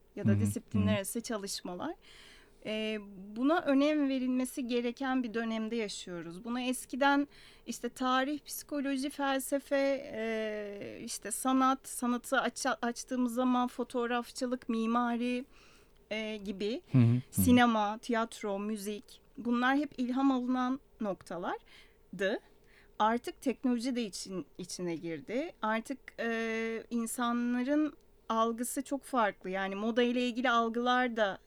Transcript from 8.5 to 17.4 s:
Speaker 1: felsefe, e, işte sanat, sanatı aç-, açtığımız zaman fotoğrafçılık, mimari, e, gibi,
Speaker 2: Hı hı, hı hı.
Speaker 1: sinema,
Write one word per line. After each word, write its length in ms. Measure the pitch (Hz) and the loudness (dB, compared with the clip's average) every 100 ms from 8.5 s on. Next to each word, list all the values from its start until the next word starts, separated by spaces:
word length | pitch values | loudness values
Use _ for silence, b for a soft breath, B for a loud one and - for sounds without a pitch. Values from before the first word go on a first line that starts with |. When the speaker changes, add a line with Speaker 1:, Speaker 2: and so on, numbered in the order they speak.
| - - 294 277 269 294 | -14 -6 -4 -2 -2 -4
Speaker 1:
felsefe, 1000 | - 277 269 - 277 - 277 277 269 - | -2 0 0 0 -4 0 0 2 0 -4
e, 880 | 220 226 220 220 214 208 202 120 - | -6 -4 -2 -2 -4 -8 -10 -12 -10
işte 260 | 226 - 202 | -10 -8 -6
sanat, 580 | - 254 262 262 269 - | -4 2 4 4 2 -4
sanatı 520 | - 240 240 - 254 | -4 -2 -2 0 0
aç-, 260 | 226 - 269 233 | 0 -2 -4 -2
açtığımız 520 | 240 240 - 254 247 | -2 -4 -6 -2 0
zaman 340 | 233 254 247 247 | 2 2 2 0
fotoğrafçılık, 1000 | - 233 247 233 240 240 - 247 254 - | -4 -4 -2 0 -2 -4 -6 -4 -4 -2
mimari, 760 | 226 226 240 240 233 247 247 - b b b b b _ | -2 2 2 2 0 -2 -2 -6 b b b b b _
e, 260 | 214 214 214 | -6 -6 -6
gibi, 460 | 196 190 202 285 - | -8 -4 -2 -4 2
Speaker 2:
Hı 60 | 131 | 6
hı, 40 | |
hı 100 | 117 | 6
hı. 80 | 123 - | 4 0
Speaker 1:
sinema, 680 | - | 2